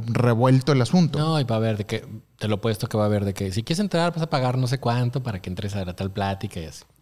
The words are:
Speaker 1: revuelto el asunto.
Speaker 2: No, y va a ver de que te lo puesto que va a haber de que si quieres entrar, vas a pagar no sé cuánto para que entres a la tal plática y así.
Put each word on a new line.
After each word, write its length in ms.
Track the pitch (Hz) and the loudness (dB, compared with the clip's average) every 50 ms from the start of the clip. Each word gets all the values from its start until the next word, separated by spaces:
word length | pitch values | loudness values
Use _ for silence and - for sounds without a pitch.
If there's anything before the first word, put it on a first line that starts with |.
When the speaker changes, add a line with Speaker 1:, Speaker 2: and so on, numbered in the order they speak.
| 113 | -4
Speaker 1:
revuelto 680 | 117 110 117 117 120 113 113 123 131 131 131 - 160 143 | -2 0 2 4 4 4 6 6 6 6 6 6 4 4
el 80 | 131 | 4
asunto. 360 | 117 - - 180 165 131 135 143 | 4 4 4 4 4 4 2 0
Speaker 2:
No, 200 | 151 160 160 151 | 0 2 2 0
y 60 | 127 | 0
va 100 | 117 113 | 0 0
a 40 | 110 | 2
ver 180 | 110 113 110 | 2 2 0
de 80 | 104 101 | -2 -2
que 200 | - 113 107 - - 110 110 - _ _ - | -4 -6 -6 -6 -10 -16 -16 -16 _ _ -6
te 60 | - | -2
lo 120 | 107 107 98 | -2 0 0
puesto 300 | - 113 107 - - - | 0 -2 -2 -2 -4 -2
que 80 | - | 0
va 60 | 107 104 | 2 2
a 20 | |
haber 180 | 107 107 101 101 | 2 2 2 0
de 120 | 101 95 | 0 -2
que 160 | - 101 95 | -2 -4 -4
si 100 | 92 110 | -4 -4
quieres 180 | 113 - 170 180 | -4 -2 -2 -2
entrar, 320 | 208 185 - 165 170 175 170 | -2 0 0 0 0 0 0
vas 100 | 165 160 | -2 -4
a 60 | 160 | -2
pagar 280 | 156 135 127 127 127 | 0 0 0 0 0
no 80 | 131 127 | 0 0
sé 120 | 120 135 127 | -2 -2 -2
cuánto 420 | - 120 117 123 123 120 - 135 | 0 0 0 0 0 0 -2 -4
para 180 | 123 - - 90 | -6 -6 -8 -8
que 80 | - 92 | -8 -8
entres 240 | 90 - - 101 101 | -8 -6 -6 -4 -4
a 100 | 98 92 | -4 -4
la 100 | 90 87 | -6 -6
tal 140 | - 98 95 | -6 -6 -4
plática 480 | 95 101 98 139 196 196 - 202 - 185 | -2 -2 -2 -2 -2 -4 -6 -8 -8 -8
y 60 | 160 | -10
así. 180 | 156 - - - _ _ _ | -10 -12 -16 -20 _ _ _